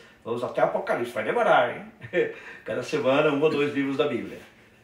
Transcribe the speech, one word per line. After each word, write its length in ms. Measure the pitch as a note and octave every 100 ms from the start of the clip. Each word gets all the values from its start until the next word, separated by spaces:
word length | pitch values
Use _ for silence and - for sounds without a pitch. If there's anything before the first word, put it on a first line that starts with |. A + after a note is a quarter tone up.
| - -
vamos 220 | A2+ A#2+
até 160 | A#2+ -
Apocalipse, 520 | - - - B2+ A#2+
vai 120 | -
demorar, 500 | - A#3+ G#3 C#3+ A#2+ E3+
hein? 100 | G#3 - -
<laughs> 200 | F3+ - - - -
Cada 180 | - C3
semana, 480 | A#2+ D3+ B2+ C#3 D3+
um 100 | C#3
ou 80 | D#3
dois 240 | C#3+ C#3+
livros 220 | C3 C3+ C3+
da 100 | C#3
Bíblia. 320 | A#2 F#2+ - - - - _